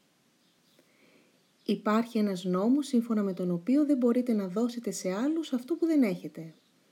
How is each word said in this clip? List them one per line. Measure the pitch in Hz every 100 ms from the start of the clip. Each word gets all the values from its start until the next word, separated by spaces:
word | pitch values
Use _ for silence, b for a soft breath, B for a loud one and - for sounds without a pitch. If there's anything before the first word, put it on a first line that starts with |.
| _ _ _ _ _ _ _ b b b b b b b b _
Υπάρχει | - 202 220 214 233 220
ένας | 208 185
νόμος | 185 180 214 277 269
σύμφωνα | 233 233 214
με | 196
τον | 185 180
οποίο | 175 175 277 285
δεν | 277
μπορείτε | 240 240 247
να | 214 190
δώσετε | 180 240 240 220
σε | 180 185
άλλους | 190 277 320 311
αυτό | 247 254
που | 339 330
δεν | 311
έχετε. | 247 269 - - 160 - _ _ b